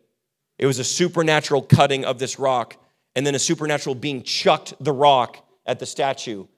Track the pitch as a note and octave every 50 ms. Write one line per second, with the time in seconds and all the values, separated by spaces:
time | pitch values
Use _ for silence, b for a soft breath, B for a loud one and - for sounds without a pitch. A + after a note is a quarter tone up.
0 | _ _ _ _ _ _ _ _ _ _ _ - B2+ C#3 C3 B2 B2 - - -
1 | F3+ E3+ E3 E3+ D#3+ D#3 D#3 D3+ D3+ - D3 C3+ - - - D#3+ C#3+ C#3 C3+ C3+
2 | - - C3 A2+ C3 A#2+ - - C3+ C3+ B2+ A#2+ A2 - - - _ _ _ _
3 | _ _ - C3 C#3 C#3+ C#3 B2+ - - E3 C#3+ D#3 D3+ D3 C#3+ - D3 C3+ A#2
4 | C#3+ D3 C#3 B2 - - - - - F#3 D#3 D3+ - - - - C3 D3+ C#3 B2+
5 | D3 C#3+ C#3 B2+ A#2 - - - _ _ _ _ - B2+ B2+ A2 C3 B2 - -
6 | C#3+ C3+ C3+ - - B2+ G#2+ G2 F#2 - _